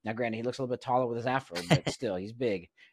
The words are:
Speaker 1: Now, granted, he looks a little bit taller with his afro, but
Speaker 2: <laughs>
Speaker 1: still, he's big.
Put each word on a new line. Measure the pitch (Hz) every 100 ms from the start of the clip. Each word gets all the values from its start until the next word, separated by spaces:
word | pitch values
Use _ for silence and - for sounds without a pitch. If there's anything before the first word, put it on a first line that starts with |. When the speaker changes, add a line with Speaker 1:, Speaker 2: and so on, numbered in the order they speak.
Speaker 1:
Now, | 107
granted, | 113 117 110
he |
looks | 120 120
a |
little | 127
bit | 123
taller | - 127 127
with | 117
his | 120
afro, | 131 - - 175
but | 147 -
Speaker 2:
<laughs> |
Speaker 1:
still, | - 117 92
he's | 101
big. | 117 123 98 85 _ -